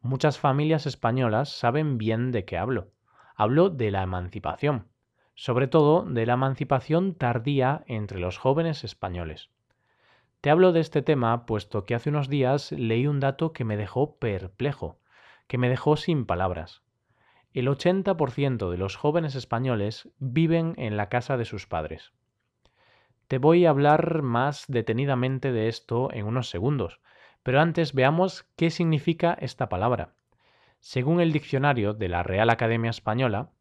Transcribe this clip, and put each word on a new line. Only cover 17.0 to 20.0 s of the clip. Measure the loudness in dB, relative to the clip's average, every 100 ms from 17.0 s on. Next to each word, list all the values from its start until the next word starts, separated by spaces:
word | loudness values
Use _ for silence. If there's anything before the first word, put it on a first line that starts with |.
| _ _ _ _ _
El | -4 -2
ochenta | 2 2 2 0 0
por | -2
ciento | 0 -2 0 -2
de | -2
los | -4 -2
jóvenes | 0 0 -2
españoles | -6 -6 -4 0 0 -2 -6